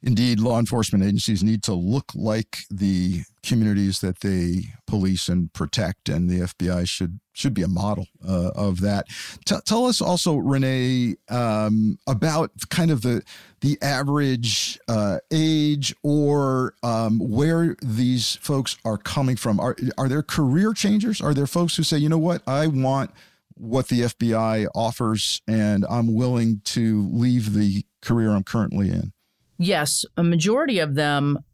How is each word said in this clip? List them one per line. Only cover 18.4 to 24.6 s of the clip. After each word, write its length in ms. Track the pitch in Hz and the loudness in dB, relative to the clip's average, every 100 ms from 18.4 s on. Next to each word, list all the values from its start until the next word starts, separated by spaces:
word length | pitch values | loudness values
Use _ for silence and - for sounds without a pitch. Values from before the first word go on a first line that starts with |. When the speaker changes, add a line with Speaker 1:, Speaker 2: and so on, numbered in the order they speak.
| - 139 123 - - | -2 -2 -2 -6 -4
Speaker 1:
are 140 | 107 | -4
coming 360 | - - 131 - | -4 -2 0 0
from. 240 | - 104 | 0 0
Are, 160 | 117 120 123 - | 0 -2 -4 -2
are 100 | 135 | -2
there 160 | 135 | -2
career 500 | 135 - 143 143 214 | -2 0 2 2 2
changers? 480 | 220 202 208 214 214 | 0 2 2 0 -2
Are 120 | - | 0
there 140 | 143 139 | 0 0
folks 280 | 175 175 - | 0 -2 0
who 80 | |
say, 140 | 156 156 | 0 2
"You 100 | 151 | 2
know 120 | 160 | 2
what, 240 | 160 175 - | 2 -2 -2
I 200 | 135 156 | 0 0
want 440 | 135 131 135 135 - - _ _ - | 0 0 0 -2 -8 -20 _ _ -16
what 320 | 110 123 123 | -4 -2 0
the 160 | 123 | 2
F 120 | 120 - | 0 0
B 180 | 117 110 | 0 2
I 320 | 113 110 | 2 0